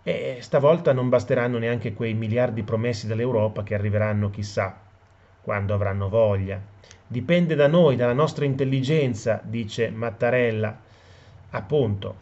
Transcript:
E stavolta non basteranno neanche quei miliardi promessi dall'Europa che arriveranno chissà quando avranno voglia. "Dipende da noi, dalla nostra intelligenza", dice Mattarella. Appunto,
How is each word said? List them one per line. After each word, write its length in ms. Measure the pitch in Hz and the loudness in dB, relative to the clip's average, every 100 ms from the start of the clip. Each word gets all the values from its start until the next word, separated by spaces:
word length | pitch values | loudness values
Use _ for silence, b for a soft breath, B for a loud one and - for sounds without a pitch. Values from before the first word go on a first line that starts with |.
E 360 | - 160 131 127 | -4 -4 -4 -8
stavolta 540 | - 151 143 170 165 | -2 4 4 4 2
non 160 | 127 127 | 2 2
basteranno 480 | 123 107 127 120 120 | 2 2 0 0 -2
neanche 360 | 113 120 113 | -2 -2 -6
quei 200 | 104 113 | -6 -4
miliardi 500 | 110 110 117 123 110 | -4 -2 0 0 -2
promessi 420 | 107 110 120 110 107 | -4 -2 -2 -4 -4
dall'Europa 580 | 110 123 113 107 110 | -2 0 0 0 -2
che 100 | 101 | -4
arriveranno 560 | 104 104 104 107 104 104 | -2 0 0 0 0 -2
chissà 500 | 101 101 - 95 - - _ _ b b _ | -4 -6 -4 -4 -8 -20 _ _ b b _
quando 320 | - 104 98 | -6 -2 0
avranno 340 | 104 98 98 98 | 0 0 -2 0
voglia. 500 | 110 110 98 95 95 - B B B _ | 2 4 2 -2 -6 -12 B B B _
"Dipende 480 | 123 104 175 170 | -6 0 2 2
da 140 | 147 143 | 4 4
noi, 300 | 170 160 123 | 6 6 4
dalla 160 | 123 | 2
nostra 320 | 123 160 - 143 | 2 0 0 -2
intelligenza", 960 | 135 131 135 127 160 131 107 120 104 | 0 0 0 2 2 0 -2 -2 -2
dice 480 | 110 117 107 - 113 | -4 -6 -6 -4 -4
Mattarella. 880 | 110 117 104 120 123 120 110 107 - b b b b b b - | -2 -6 -2 0 2 2 0 -4 -6 b b b b b b -10
Appunto, 680 | 120 101 151 117 101 98 - | -10 -2 0 2 -2 -6 -12